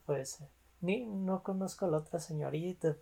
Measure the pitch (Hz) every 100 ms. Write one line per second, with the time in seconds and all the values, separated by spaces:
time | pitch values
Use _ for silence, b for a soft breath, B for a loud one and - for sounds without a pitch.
0 | - 139 135 - 143 _ _ - 175 220
1 | 226 196 190 185 190 190 190 - 185 156
2 | 156 170 160 156 139 151 180 180 160 151